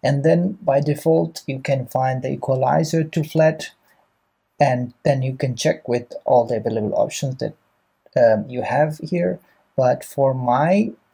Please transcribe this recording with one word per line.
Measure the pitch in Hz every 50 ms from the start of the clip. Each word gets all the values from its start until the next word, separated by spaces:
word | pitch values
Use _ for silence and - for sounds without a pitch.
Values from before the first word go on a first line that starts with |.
And | - 131 143 143
then | 139 160 170 170 175 196 202 -
by | - 151 135 143
default, | 147 151 143 - - 165 160 170 165 165 - - -
you | - 135 135
can | - - 135 131 120
find | - - 131 131 131 131 131
the | 131 131
equalizer | 139 131 - - 135 127 131 131 143 160 160 151 165 165 156
to | 156 - 165 147
flat, | - - 160 156 160 156 - - - _ _ _ _ _ _ _ _ _ _ _ _ _ _ _ _ _ -
and | 143 135 127 123 123 123 - _
then | - 156 135 131
you | 131 131 131
can | - 139 131 113
check | - - 156 - - - 120
with | 120 120 120 _ - - -
all | - 123 123 113
the | 110 120
available | 110 107 113 113 110 107 - -
options | - - - - - 147 131 131
that, | - 117 113 - _ _ _ _ _ _ _ _ _ _ _ -
um, | 131 120 113 110 104 107
you | 123 123 123
have | - - 123 143 151 151 156 -
here. | 160 156 180 170 175 180 180 - _ _ _ _ _ _ - 135
But | 127 123 120 - -
for | - - 139 135 135 127
my | 127 123 120 123 135 151 170 190 208 226 240 - _ _ _